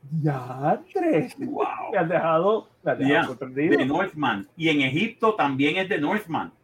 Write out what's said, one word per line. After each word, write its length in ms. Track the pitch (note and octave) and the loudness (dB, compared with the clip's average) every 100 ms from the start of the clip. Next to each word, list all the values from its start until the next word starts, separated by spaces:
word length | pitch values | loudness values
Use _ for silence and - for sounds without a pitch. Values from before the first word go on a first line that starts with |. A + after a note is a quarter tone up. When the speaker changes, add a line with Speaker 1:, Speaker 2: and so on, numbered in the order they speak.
Speaker 1:
¡Diantre! 1300 | C#3 D#3 D3 C3+ B2 B2+ C#3+ F#3+ - F#4+ E4+ D4 B3+ - | -6 -2 0 -2 -6 -4 0 0 -2 -2 2 2 0 -6
Speaker 2:
Wow. 280 | - - G4+ - - | -8 -4 -4 -4 -4
Speaker 1:
Me 60 | G3 | -2
has 100 | E3 | 0
dejado, 600 | E3+ E3 D#3+ F#3 G#3+ - _ | 0 2 2 2 0 -2 _
me 80 | D#3 | -4
has 60 | C3 | 0
dejado 160 | C3+ D3+ | 2 2
Speaker 2:
Ya, 20 | |
Speaker 1:
sorprendido. 520 | D#3 B2 C3 C3 D#3 C#3+ | 2 -4 -8 -2 2 4
Speaker 2:
The 80 | C3 | 4
Northman. 640 | D#3 F#3+ D#3 C3+ G#2 G2 - | 0 -2 -2 -2 -2 -6 -4
Y 120 | D#3+ | 0
en 120 | D3 | 2
Egipto 520 | C3 C#3+ A3 - A3+ | 0 0 -4 0 0
también 420 | G#3+ C#3+ C3+ C#3+ F3+ | 2 0 2 0 0
es 120 | F#3 | -2
The 100 | F#3 | -2
Northman. 540 | D3 G#3 F3 C#3+ E2+ _ | 0 -2 -2 -6 -6 _